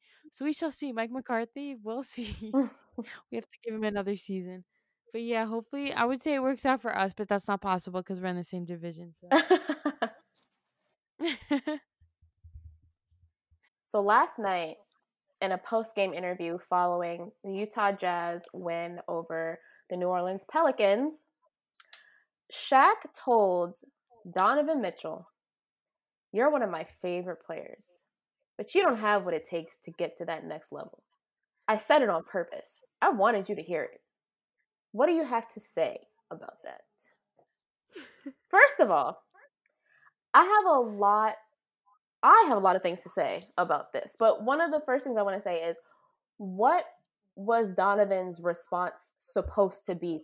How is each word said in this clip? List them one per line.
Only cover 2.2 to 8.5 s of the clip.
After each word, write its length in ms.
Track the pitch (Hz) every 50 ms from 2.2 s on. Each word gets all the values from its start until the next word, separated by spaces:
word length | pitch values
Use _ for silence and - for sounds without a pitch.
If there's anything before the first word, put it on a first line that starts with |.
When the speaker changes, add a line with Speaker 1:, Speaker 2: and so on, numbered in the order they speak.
| 233 208 208 - 220 214 214 269
Speaker 2:
<laughs> 60 | 262 226 - - _ _ - - 214 - - - _ -
Speaker 1:
We 60 | 240 233
have 100 | 220 _
to 100 | - - -
give 100 | 233 220
him 100 | 220 214
another 320 | 214 202 202 190 196 202
season. 480 | 190 - - 196 190 175 180 185 185 180 _ _ _ _ _ _ _ _ _
But 100 | - 226
yeah, 240 | 233 233 233 226 226
hopefully, 460 | 220 220 226 220 - - 277 285 277 -
I 100 | - 233
would 160 | 240 269 247
say 120 | - 311 294
it 80 | 269
works 240 | 254 262 277 - -
out 160 | 269 262 262
for 140 | - 226 -
us, 180 | 196 190 196 -
but 140 | - 208 -
that's 200 | 208 202 - -
not 120 | 202 190
possible 400 | - 196 185 185 - 190 180 185
'cause 180 | 175 - 190 180
we're 60 | 185 185
in 80 | 180
the 80 | 180 175
same 200 | -